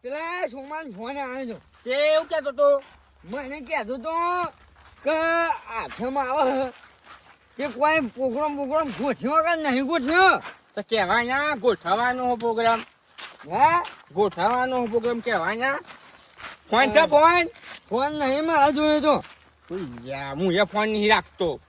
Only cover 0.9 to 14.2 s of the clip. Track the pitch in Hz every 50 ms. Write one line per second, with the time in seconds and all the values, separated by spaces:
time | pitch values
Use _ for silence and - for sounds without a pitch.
0.9 | 196 185 226 247 277 285 277 254 247 269 269 233 214 160 - - _ _ _ 240
1.9 | 262 277 294 302 311 311 330 302 320 311 262 285 254 240 285 285 285 277 - -
2.9 | - - _ _ _ _ - 170 214 277 277 254 277 311 262 - 311 285 220 202
3.9 | 262 262 226 320 320 339 339 349 359 359 349 311 - _ - _ _ _ - -
4.9 | - - - 269 320 311 330 330 330 339 330 330 - - - - 226 226 175 127
5.9 | - - 220 254 269 285 269 254 262 302 269 254 277 262 269 254 240 - - -
6.9 | _ _ _ - - - _ - - _ _ _ _ - 277 294 226 240 285 302
7.9 | 311 320 277 220 - 233 262 262 226 277 302 302 294 277 285 254 285 311 320 277
8.9 | 196 - 240 285 226 - 180 254 302 320 311 339 339 320 311 285 247 262 277 262
9.9 | 339 330 240 269 330 359 381 370 320 - - - - - _ _ _ 208 202 _
10.9 | 226 220 190 175 208 233 233 240 262 277 294 302 294 226 190 247 202 - - 170
11.9 | 190 220 240 247 247 254 247 247 247 220 233 233 226 226 233 226 226 226 226 -
12.9 | _ _ _ _ _ - - - - - - 143 170 226 269 311 330 349 - -
13.9 | - - - _ 135 175